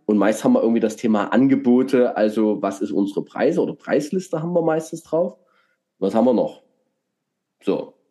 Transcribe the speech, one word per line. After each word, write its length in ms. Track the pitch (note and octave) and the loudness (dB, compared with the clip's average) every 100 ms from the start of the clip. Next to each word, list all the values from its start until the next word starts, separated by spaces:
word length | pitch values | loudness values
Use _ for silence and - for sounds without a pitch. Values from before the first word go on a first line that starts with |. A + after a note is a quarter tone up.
| - | 0
und 120 | G#2 | 2
meist 260 | G2 A2 | 2 0
haben 100 | C3 | 2
wir 80 | B2 | 2
irgendwie 200 | A2 A2+ | 2 0
das 140 | A2 - | -2 -2
Thema 300 | A#2 G#2 G2 | 0 0 0
Angebote, 840 | A2+ C3+ C3+ B2 B2 C3 B2+ A#2+ - | 2 2 2 4 2 2 2 2 2
also 440 | G#2+ G#2+ G#2+ G#2 | 0 0 0 0
was 200 | G2 G2 | -4 -4
ist 100 | - | -4
unsere 320 | F2+ G2+ E2+ | -2 -2 -4
Preise 380 | - - B2+ F3 | -8 -2 -2 0
oder 120 | - | -2
Preisliste 680 | - - C3 F#3+ F#3 - D#3+ | -6 -4 -2 -2 -6 -4 -6
haben 120 | E3+ | -2
wir 100 | F3 | -2
meistens 400 | D#3+ D#3+ D#3+ E3 | 0 -2 -4 -12
drauf. 340 | - D#3+ C4+ - _ _ _ _ _ _ | -4 -2 -2 -6 _ _ _ _ _ _
Was 160 | F#2+ A2 | -2 2
haben 100 | B2 | 2
wir 80 | |
noch? 300 | G#2+ D#2 - _ _ _ _ _ _ _ _ _ _ | 2 -2 -6 _ _ _ _ _ _ _ _ _ _
So, 300 | - F2 - _ _ | -4 -4 -6 _ _